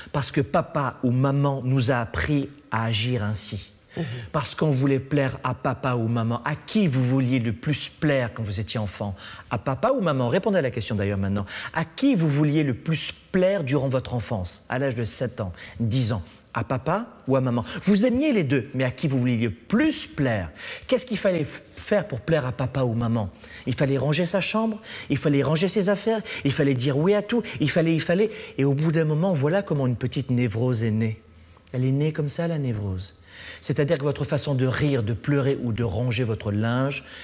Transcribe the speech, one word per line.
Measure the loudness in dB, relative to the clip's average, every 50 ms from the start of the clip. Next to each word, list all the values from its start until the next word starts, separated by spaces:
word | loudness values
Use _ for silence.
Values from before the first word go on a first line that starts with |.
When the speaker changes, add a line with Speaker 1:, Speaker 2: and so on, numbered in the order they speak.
| -12 -4
Speaker 1:
Parce | -4 -2 -2 0
que | 0 -2
papa | 0 2 0 0 0 0 -2 -2 -2 -2 -4 -2
ou | 0 0
maman | 2 4 2 2 4 2 2 2 0 0 0
nous | 0 2 2 2 2
a | 2
appris | 0 0 -2 -2 -2 0 2 2 0 0 -2 -8 -16 -10 -4
à | -2 -2 0
agir | 0 0 0 0 0 0 0 -2
ainsi. | -2 -4 -4 -6 -8 -8 -10 -10 -14 -20 -20 _ -12 -8
Speaker 2:
Mhm. | -8 -6 -6 -6 -10 -8 -4
Speaker 1:
Parce | -4 -4 -4 -4 -2
qu'on | 0 2 2
voulait | 2 4 4 2 2 2
plaire | 0 0 0 2 2 0 -2 -4
à | -4 -4 -4
papa | -2 -2 -2 -2 -2 -2 -2 0
ou | 0 0
maman. | 0 0 0 0 0 -2 -2 -2
À | -4 -6
qui | -6 -6 -2 2 2 4
vous | 4 4 2 2
vouliez | 2 2 2 2 2 2 2
le | 0 0
plus | -4 -2 -2 -2 -2 -2 -4 -8
plaire | -6 -2 0 2 2 2 0 -2 -4
quand | -6
vous | -6 -4 -4 -4
étiez | -4 -4 -4 -4
enfant ? | -4 -4 -4 -6 -6 -6 -6 -8 -12 -16 -16 -16 -10 -6
À | -6 -4
papa | -2 -4 -2 0 2 2
ou | 2 2
maman ? | 2 2 2 2 2 2
Répondez | 2 2 2 2 2 2
à |
la | 2 0
question | -2 -4 -4 -2 -2
d'ailleurs | 0 0 0 0 0
maintenant. | 0 0 0 -2 -2 -4 -8 -12 -10 -6 -4
À | -4 -4
qui | -4 -4 0 2 2 4
vous | 4 2 2
vouliez | 2 2 2 4 4 2
le | 2 2 0
plus | -2 -2 -4 -4 -2 -4 -8 -10 -12 -10 -2
plaire | 0 2 4 4 2 0 0
durant | 0 0 0 0 2
votre | 0 -2 -2 -2 -4
enfance, | -4 -4 -4 -4 -4 -4 -6 -10 -12 -8 -4
à | -2 -2
l'âge | 0 -2 -2
de | -2 -4
sept | -4 -4 -4 -4 -4 -4 -6
ans, | -6 -6 -8 -12 -16 -12 -6 -4
dix | -2 0 2 2 2 0
ans ? | 0 -2 -4 -10 -18 -20 -16 -8 -6
À | -4 -2
papa | -2 -2 -2 0 0 -2 -2 -2 -6 -14 -8 -2 2
ou | 2
à | 2
maman ? | 2 2 0 0 -2 -4 -8 -2 2
Vous | 4 4 6 4
aimiez | 4 4 4 2 2 2
les | 2 2
deux, | 2 2 2 0 0 -2
mais | -2 0
à | -2
qui | -2 -2 -2 0
vous | 2 2
vouliez | 2 2 2 2
le | 2 0
plus | -2 -4 -4 0 2 4 4 2 2 -2 -6
plaire ? | -8 -4 0 0 2 2 0 -2 -6 -10 -14 -14 -14 -14 -10 -2
Qu'est-ce | 0 0 0 0
qu'il | -2 -4
fallait | 0 2 2 2 2 -2
f-, | -4 -6 -14 -18 -18 -18 -10
faire | -2 0 2 2 2
pour | 0 -6 -6
plaire | 0 0 2 2 2
à | -2
papa | -2 -2 -2 -2 0 0
ou | 0 2
maman ? | 2 0 0 2 2 0 0 -2 -8 -14 -20 -20 -16 -10 -4
Il | -4 0
fallait | 0 2 2 2
ranger | 2 2 0 2 0 0
sa | 0 0 -2
chambre, | -2 0 0 0 0 0 -2 -6 -10 -14 -14 -10 -4 -2
il | -2
fallait | 0 2 2 2 4
ranger | 2 2 2 2 2 2
ses | 2 2 2 2
affaires, | 0 0 0 0 0 0 -2 -6 -8 -2 -2
il | 0
fallait | 2 2 2 2 2
dire | 2 2 0 2 2
oui | 4 4 4
à | 2
tout, | 2 0 -2 -2 -2 -2 -2 -2
il | 0 2
fallait, | 2 2 2 4 2
il | 0
fallait. | 2 2 2 2 2 0 -2 -6 -14 -10 -2 0
Et | 2
au | 2 2
bout | 2 2 2
d'un | 2 2 2
moment, | 2 2 2 2 2
voilà | 2 2 2 2 2 0
comment | 0 0 0 0 0
une | 0 0
petite | 0 -2 -4 -2 -4 -2 0
névrose | 2 2 2 2 0 0 0 0 0 0
est | 0 0
née. | 2 2 0 0 -2 -6 -12 -20 -20 -20 -20 -20 -20 -20 -16 -8
Elle | -4 -2 0
est | 2
née | 2 2 0 0
comme | 0 -2 -4 -4
ça, | -2 -2 -2 -2
la | 0 -2
névrose. | -2 -2 -2 -2 -2 -4 -4 -4 -6 -10 -16 -20 -20 -20 -20 -18 -16 -16 -16 -10
C'est-à-dire | -4 -4 0 0 2 2 2
que | 0 0
votre | -2 -2 -2 -2
façon | -2 -2 -2 0 0 0
de | 2 2
rire, | 2 2 2 2 2 2 2
de | 0 0 -2
pleurer | -2 0 0 2 2 2 2 0 0
ou | 0 -2
de | -2 0 -2
ranger | -2 0 0 0 0 0 0 0
votre | 0 -2 -2 -2 -2
linge, | 0 0 0 2 2 0 0 -2 -2 -6 -10 -14 -18 -18